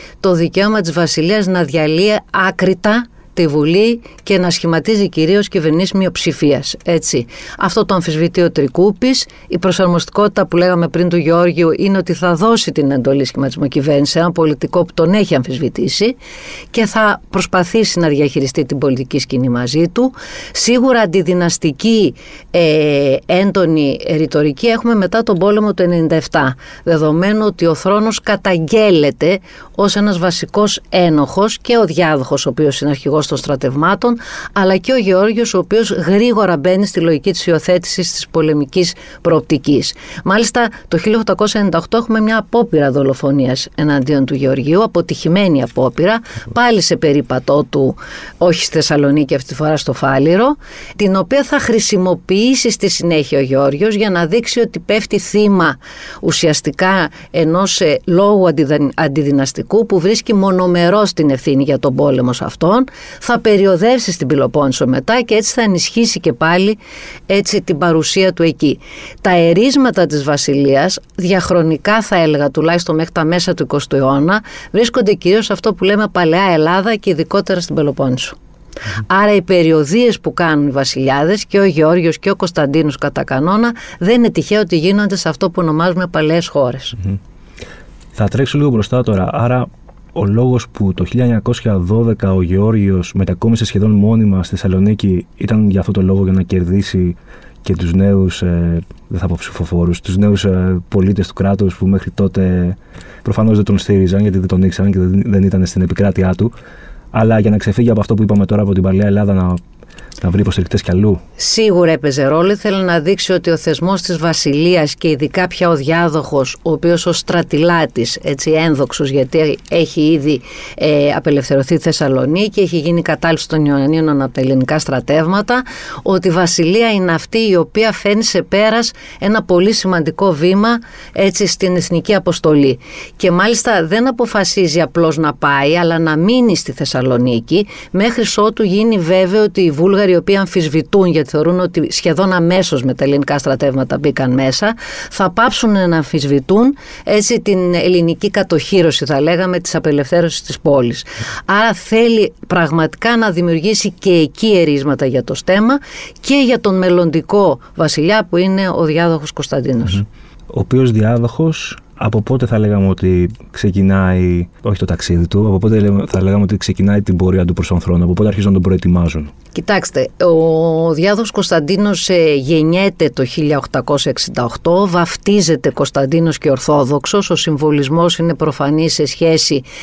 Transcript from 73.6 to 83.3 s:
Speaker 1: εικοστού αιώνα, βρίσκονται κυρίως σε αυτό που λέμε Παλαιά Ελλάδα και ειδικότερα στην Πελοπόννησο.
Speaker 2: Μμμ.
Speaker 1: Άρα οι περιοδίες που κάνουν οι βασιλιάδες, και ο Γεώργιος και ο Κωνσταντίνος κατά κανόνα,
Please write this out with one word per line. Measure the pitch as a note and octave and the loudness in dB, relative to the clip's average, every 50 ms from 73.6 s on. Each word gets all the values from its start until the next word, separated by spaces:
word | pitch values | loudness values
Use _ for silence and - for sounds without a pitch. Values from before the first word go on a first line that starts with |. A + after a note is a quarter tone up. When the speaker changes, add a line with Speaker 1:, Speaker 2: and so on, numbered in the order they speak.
| D3 | -2
Speaker 1:
εικοστού | - - C#3+ - - - | -2 -2 -4 -4 -2 -2
αιώνα, | C3+ C3 C3+ C#3 C#3 D3 F3 G3 G#3+ - - - - - - | 0 2 2 2 2 2 2 0 -2 -4 -8 -20 -20 -14 -4
βρίσκονται | - G#3 A#3+ A#3 - C4+ G#3 G3+ G3+ | 0 0 0 0 0 0 0 0 0
κυρίως | E3+ - F3 G3 A3+ G#3 | 0 2 2 2 2 2
σε | - G3+ | -2 -4
αυτό | - - A3+ F#3+ | -2 -2 -4 -2
που | - F#3 | 0 0
λέμε | F#3+ G#3 G#3 G#3+ G3+ - | 0 0 0 0 -2 0
Παλαιά | F3+ F3 D#3+ D#3+ F3+ G3 F#3+ F3 | 0 2 2 2 2 2 2 2
Ελλάδα | D#3 D#3 E3 F3+ F#3+ F#3+ A3+ A3+ | 2 2 2 2 0 0 -2 -2
και | G#3 - G3+ | -2 -2 -2
ειδικότερα | E3 C#3+ E3 - - G3+ G3+ - F#3+ F3+ | -2 -2 -2 -2 -2 -2 -2 0 -4 -4
στην | E3+ - D3 | -4 -4 -2
Πελοπόννησο. | D#3 D#3 C#3+ C3+ C3+ C#3 C3 B2+ B2+ - - - | -2 -2 -2 -2 -2 -2 -2 -2 -4 -6 -10 -12
Speaker 2:
Μμμ. | - - - - - - - - - - G#2 - A2 G#2+ | -18 -20 -20 -20 -20 -20 -20 -18 -14 -12 -10 -8 -8 -4
Speaker 1:
Άρα | - F#3 G3 G#3 G#3 G#3 | 0 0 2 4 4 2
οι | G3 F3 | 2 2
περιοδίες | - F#3+ F3+ E3 D#3+ D#3+ D#3 D3 C#3 F3+ A#3 B3 A#3 - - | 2 2 2 4 4 4 2 2 2 2 2 2 2 0 0
που | - D#3+ D#3+ | -4 -6 -2
κάνουν | - F3 D#3+ D#3 D3 C#3+ | -2 0 0 2 0 0
οι | C#3+ | 0
βασιλιάδες, | B2+ C#3 C3+ - - C3+ C3+ C3 C3 C#3+ D3+ E3 G#3 G#3 - | 0 -2 -2 -2 -2 -2 -2 0 0 0 0 0 0 -2 -4
και | - - G3 | -2 0 2
ο | G3 | 2
Γεώργιος | F#3+ D3 D#3 D#3 D#3 F3 F3+ E3 E3 D#3 - | 2 2 2 2 4 4 2 2 0 -2 -2
και | - G3 | -2 -2
ο | G3 | -2
Κωνσταντίνος | - F#3+ F3 F3 F3 D3 C#3 C#3 D#3+ D#3+ D3+ C3 | -2 -2 -4 -2 -2 -2 0 2 2 0 0 -2
κατά | - - C#3+ - - C#3 | -2 -6 -4 -4 -4 -6
κανόνα, | - | -4